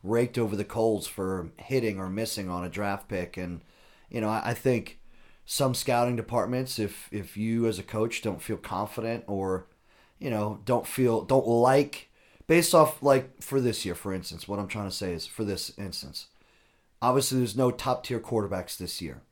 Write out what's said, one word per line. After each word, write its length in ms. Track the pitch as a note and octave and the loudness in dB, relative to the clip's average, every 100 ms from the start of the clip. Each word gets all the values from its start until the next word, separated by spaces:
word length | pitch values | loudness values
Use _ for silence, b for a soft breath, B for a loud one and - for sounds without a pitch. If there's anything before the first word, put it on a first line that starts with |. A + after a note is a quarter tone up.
raked 360 | F#2 A#2 B2 B2 | 0 2 2 0
over 160 | A2+ G2+ | -2 -2
the 80 | G2+ | -4
coals 400 | A#2+ A2+ G#2+ - | 2 2 2 -2
for 460 | - F#2+ F#2+ E2 - | -6 -4 -4 -6 -12
hitting 420 | - C3+ A2+ F#2+ | -2 0 0 -2
or 100 | F#2 | -4
missing 400 | G2 A2 - F#2 | -4 -4 -4 -4
on 140 | F2+ | -4
a 60 | F2+ | -6
draft 380 | F#2+ G2+ G2 - | -4 -4 -4 -4
pick. 300 | G2 F2 - | -6 -6 -8
And, 240 | F2 E2+ b b b b b | -8 -8 b b b b b
you 100 | A#2+ | -4
know, 80 | G#2+ | -2
I, 120 | A2 - | 0 -2
I 80 | A2+ | 0
think 440 | C3+ A#2+ - - b b b b b | 2 2 0 -16 b b b b b
some 300 | - C#3 B2+ | 0 0 0
scouting 400 | - A#2+ A#2+ A#2+ | 0 2 2 0
departments, 640 | G#2+ A#2 G#2 B2 C3 - | 0 0 0 -2 -4 -2
if, 280 | G#2 - - | -4 -4 -10
if 260 | G#2 F#2 G2+ | -8 -8 -4
you 300 | A2 A2+ A2+ | 0 2 2
as 100 | F2 | 0
a 60 | |
coach 400 | G2 G#2+ A#2 A#2 | -4 -2 -2 -2
don't 180 | A2+ F#2+ | -4 -6
feel 160 | - A2+ | -6 -8
confident 680 | - F#2 G#2+ - A2+ A#2 - | -4 -4 -4 -4 -4 -6 -4
or, 400 | G2+ F#2+ F#2 - b b b b b | -4 0 -2 -4 b b b b b
you 140 | C#3+ | -4
know, 300 | A2 G#2 G#2 - | -2 -2 -4 0
don't 220 | A#2+ - | 0 0
feel, 340 | - B2 A2+ | 2 4 4
don't 240 | - C3+ A2+ | 4 4 6
like, 600 | A#2 B2 C3+ C#3+ - - b b b b | 6 6 6 4 -2 -18 b b b b
based 260 | E3 E3+ | 4 8
off, 300 | E3+ D#3 - | 8 6 4
like, 360 | C#3 C3+ C3 - | 4 4 4 -14
for 180 | - C3+ | -2 2
this 240 | B2 G#2+ F#2+ | 2 0 -4
year, 80 | |
for 180 | E2+ G2+ F#2+ | -4 -4 -6
instance, 320 | E2+ E2 - | -6 -12 -6
what 100 | G2+ | -4
I'm 100 | G2 | -4
trying 220 | G#2+ G2+ | -4 -6
to 60 | F#2 | -4
say 180 | F#2+ | -4
is, 140 | E2+ - | -4 -8
for 160 | - | -6
this 280 | G#2+ F#2 - - | -4 -4 -6 -8
instance, 480 | G2+ - - - - b b b b b b b | -10 -8 -10 -14 -16 b b b b b b b
obviously 340 | A#2+ B2+ C3 C3 | 2 2 2 0
there's 180 | A#2+ G#2+ | 0 2
no 140 | B2+ | 2
top-tier 500 | B2 C3+ B2+ - A#2+ | 2 -2 -2 -2 -6
quarterbacks 580 | - A#2 G2+ F#2 F#2 - | -2 -2 0 -4 -6 -8
this 220 | F2 - | -8 -8
year. 220 | D#2+ B1+ _ | -8 -12 _